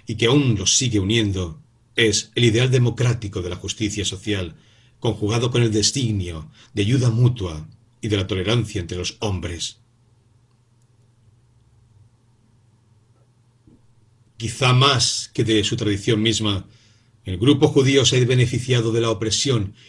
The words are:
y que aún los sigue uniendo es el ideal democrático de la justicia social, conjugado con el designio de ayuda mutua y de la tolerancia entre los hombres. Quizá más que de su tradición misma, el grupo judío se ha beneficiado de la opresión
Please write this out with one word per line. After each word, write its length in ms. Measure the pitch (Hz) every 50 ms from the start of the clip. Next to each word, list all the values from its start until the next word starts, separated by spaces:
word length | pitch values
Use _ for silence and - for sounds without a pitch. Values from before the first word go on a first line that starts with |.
| -
y 100 | - 117
que 120 | - 117 113
aún 280 | 131 147 143 127 107 92
los 200 | 92 - - -
sigue 220 | 135 120 104 107
uniendo 600 | 92 95 110 117 110 104 98 95 92 82 78 - - _ _ _ _ _ _
es 360 | - 117 110 101 - - - _
el 100 | - 120
ideal 260 | 120 107 117 127 131
democrático 680 | 127 131 123 120 110 - 123 123 120 - - 104 95 95
de 80 | 87 90
la 60 | 87
justicia 500 | 95 - 98 - - 110 104 101 104 92
social, 500 | - - 92 - 104 104 98 92 82 80 - _ _ _ _ _ _ _ _
conjugado 520 | - 123 107 - - 101 110 120 120 123
con 100 | 123 120
el 100 | 120 113
designio 800 | 104 107 101 - - 139 123 110 107 98 90 87 85 80 78 - - - - - -
de 100 | 101 101
ayuda 260 | 101 127 135 123 123
mutua 580 | 110 117 123 113 - - 95 87 80 78 78 - - - _ _ _ _
y 60 | - 110
de 100 | 101 101
la 100 | 95 92
tolerancia 540 | 98 95 90 101 113 120 110 101 - 101
entre 160 | 87 85 90 90
los 200 | 90 - - -
hombres. 600 | - 107 98 92 80 85 85 82 - - - _ _ _ _ _ _ _ _ _ _ _ _ _ _ _ _ _ _ _ _ _ _ _ _ _ _ _ _ _ _ _ _ _ _ _ _ _ _ _ _ _ _ _ _ _ _ _ _ _ _ _ _ _ _ _ _ _ _ _ _ _ _ _ _ _ _ _ _ _ _ _ _ _ _ _ _ _ _ - - _ _ _ _ _ _ _ _ _ _ _ _ -
Quizá 360 | 110 113 - - 135 127 123
más 560 | 123 135 143 139 123 - - - - - - -
que 100 | - 120
de 200 | 104 110 107 101
su 120 | - -
tradición 460 | 113 107 104 101 101 - - 117 104
misma, 460 | 107 113 107 107 107 107 101 95 - - - _ _ _ _ _ _ _ _ _ _
el 120 | - 92 90
grupo 300 | 107 131 147 127 151 147
judío 380 | - 143 131 127 135 139 131
se 140 | - - 127
ha 60 | 123
beneficiado 680 | 117 127 123 123 123 - 117 - - 127 120 110 113
de 100 | 113 117
la 100 | 117 117
opresión 640 | 113 104 110 110 104 - - 139 131 113 98 98 - - -